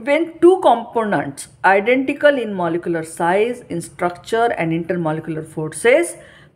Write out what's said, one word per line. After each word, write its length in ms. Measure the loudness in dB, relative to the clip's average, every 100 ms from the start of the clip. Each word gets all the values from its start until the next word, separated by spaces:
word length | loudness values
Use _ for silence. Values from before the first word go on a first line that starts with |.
| -2
when 180 | 0 0 4
two 120 | 4 6 4
components 800 | 2 0 -4 -2 -2 -4 -10 -16 -2 2
identical 680 | 4 2 0 0 2 2 2 -2
in 120 | -4
molecular 420 | -4 -4 -4 -6 -6
size, 500 | -2 0 2 0 -4 -8
in 180 | -10 -10
structure 580 | -6 -6 -6 -4 0 0 0
and 200 | -2 -2
intermolecular 640 | -4 -4 -2 -4 -6 -10 -10
forces 640 | -8 -8 -2 4 4 2 -6 -20 -20 -20